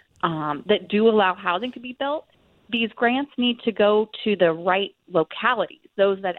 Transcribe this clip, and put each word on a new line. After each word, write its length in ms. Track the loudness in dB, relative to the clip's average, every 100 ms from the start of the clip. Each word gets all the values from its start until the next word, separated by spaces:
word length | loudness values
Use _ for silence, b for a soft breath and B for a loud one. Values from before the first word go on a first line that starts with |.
| b _
um, 400 | -4 -4 -4 -4 -2
that 200 | -2 0
do 220 | 2 4
allow 260 | 4 2
housing 380 | 0 -4 -4 -4
to 80 | -10
be 160 | -14 -8
built, 300 | -6 -6 -10 _ _ _ _
these 200 | -4 -4
grants 380 | 0 0 0 -4 -2
need 200 | -2 -2
to 80 | -2
go 360 | 2 4 4 0 -4
to 140 | -2 2
the 160 | 2
right 420 | 2 -2 -2 -2 _ _
localities, 720 | -2 -2 -2 -2 0 -4 -8 _ 0
those 260 | 2 2
that 140 | -4